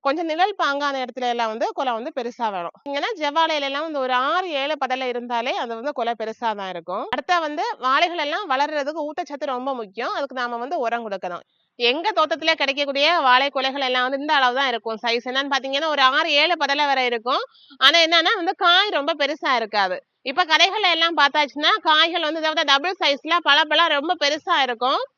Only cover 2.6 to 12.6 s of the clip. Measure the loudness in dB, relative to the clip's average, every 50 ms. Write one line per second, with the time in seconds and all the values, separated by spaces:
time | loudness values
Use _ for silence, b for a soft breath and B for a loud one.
2.6 | -6 -8 _ -12 _ -6 -4 -4 -2 -4 -4 -2 -4 -2 0 0 0 2 0 -2
3.6 | -2 -2 -4 -4 -4 -4 -4 -4 -2 0 0 0 2 2 0 0 -2 -2 -2 -2
4.6 | -2 -2 -2 -4 -2 -4 -2 -2 -2 -4 -4 -6 -6 -4 -4 -2 -2 -2 -2 -4
5.6 | -4 -6 -6 -6 -6 -6 -4 -2 -2 -4 -2 _ -6 -8 -6 _ -4 -4 -2 -2
6.6 | -6 -8 -8 -10 -8 -6 -6 -6 -4 -4 -4 -4 0 0 0 2 2 -2 -4 -4
7.6 | -4 -4 -4 -4 0 2 4 4 4 2 2 -2 -4 -2 -4 -4 -2 -2 0 0
8.6 | 0 0 0 -4 -4 -4 -4 -4 -6 -6 -6 -6 -8 -8 -8 -8 -6 -4 -4 -4
9.6 | -4 -4 -4 -4 -6 -10 -8 -6 -6 -4 -4 -4 -6 -6 -4 -6 -6 -4 -4 -6
10.6 | -6 -4 -4 -2 -2 -2 -2 -2 -4 -6 -8 -6 -6 -8 -8 -8 -12 _ _ _
11.6 | _ _ _ 0 2 2 2 2 0 0 2 2 2 2 0 -2 0 0 0 0